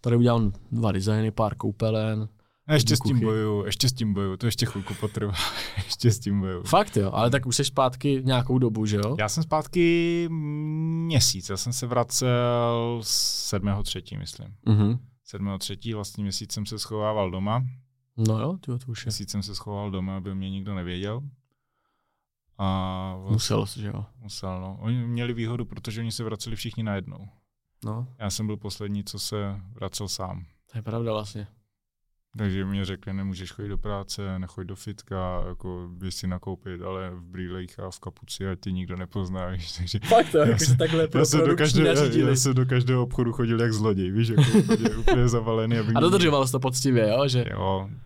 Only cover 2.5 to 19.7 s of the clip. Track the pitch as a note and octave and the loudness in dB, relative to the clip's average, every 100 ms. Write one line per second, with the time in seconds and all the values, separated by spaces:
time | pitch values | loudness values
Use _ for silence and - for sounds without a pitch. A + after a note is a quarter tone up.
2.5 | _ - D3+ - C#3+ D#3 B2+ A2 A2 G#2+ | _ 0 2 4 2 4 2 4 2 2
3.5 | G#2 G2+ - C3 B2+ A2+ G2 G2 F#2+ A#2+ | 0 -2 0 0 2 0 0 0 0 -2
4.5 | - A#2 G2+ F#2+ G2 G#2+ - G#2 F#2+ - | 0 -2 -2 -8 -6 -4 -2 -4 -2 -4
5.5 | - - - - - A#2+ G#2 - G2+ F#2+ | -4 -8 -8 -6 2 4 4 2 0 0
6.5 | F2+ F2+ E3+ G#3 - G2 - A#2+ C3+ B2+ | -4 2 4 4 2 0 2 2 2 0
7.5 | A#2 C#3 - C3 B2+ D3 C3+ C3 B2+ B2+ | 0 0 2 2 2 0 2 2 2 2
8.5 | C3 B2 G#2+ A2 G#2 G#2 D3+ G#2+ D#3+ D#3+ | 2 2 2 2 2 0 0 -2 0 0
9.5 | D#3 D3 F3+ E3+ E3+ E3+ E3+ E3+ E3 D3 | 0 0 2 4 4 2 0 -2 -4 -4
10.5 | D3+ D3+ D#3 D#3+ E3 E3 D3+ - F#2+ - | -4 -2 -2 -2 0 2 2 2 0 -6
11.5 | G2 - B2 B2 A#2+ A#2+ - B2+ A#2+ A#2+ | -6 -4 -4 -2 0 0 0 2 2 2
12.5 | A#2+ A#2 A#2 A#2 A#2+ A2 - - - - | 2 2 0 -2 -4 -2 -2 0 -2 -4
13.5 | G#2 G2+ G2+ G#2 F#2+ - G2+ F#2 - G2+ | -2 0 -2 -2 -6 -8 -10 -10 -12 -18
14.5 | G2+ - G#2 G#2 B2 - _ - G2+ G2+ | -6 2 4 4 2 -6 _ -16 -8 -6
15.5 | F#2+ - G2 A2+ G#2+ G2 - G2+ F#2+ G#2 | -6 -8 -8 -6 -6 -6 -6 -4 -4 -6
16.5 | - G2+ G#2+ - G#2+ G#2+ G#2+ F#2+ F#2 G2 | -6 -6 -6 -6 -2 0 0 0 0 0
17.5 | A#2 B2+ - _ _ _ - A2 A2 C3 | 0 -2 -8 _ _ _ 0 2 2 -2
18.5 | F#3 - A#2+ B2+ A2 A#2+ G#2+ G2+ G2+ G2 | -6 -6 -8 -6 -8 -6 -6 -6 -6 -6
19.5 | G2 - | -8 -8